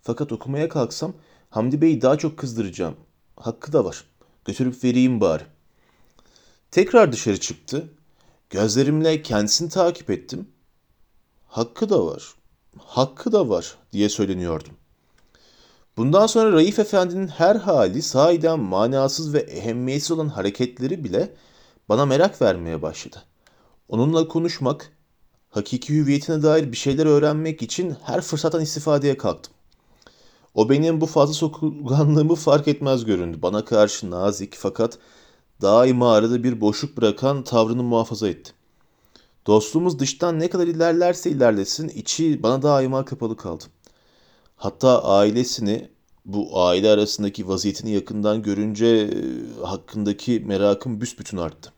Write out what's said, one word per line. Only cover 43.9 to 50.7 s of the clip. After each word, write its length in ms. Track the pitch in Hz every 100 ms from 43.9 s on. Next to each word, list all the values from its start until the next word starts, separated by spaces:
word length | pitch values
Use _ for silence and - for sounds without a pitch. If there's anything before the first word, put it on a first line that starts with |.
| _ _ _ _ _ _ _
Hatta 480 | 98 - 131 123
ailesini, 840 | 73 98 104 113 127 - 104 110 - _ _ _
bu 360 | - 101 - 95 90
aile 240 | 90 107
arasındaki 580 | 104 104 - 101 104 92
vaziyetini 420 | 95 104 98 110
yakından 520 | 104 - 107 107 110
görünce, 440 | 104 101 107 104 117
e, 240 | 113 104 - 65 62 58 57
hakkındaki 800 | 87 98 - 107 101 101 - 113
merakım 600 | 101 98 101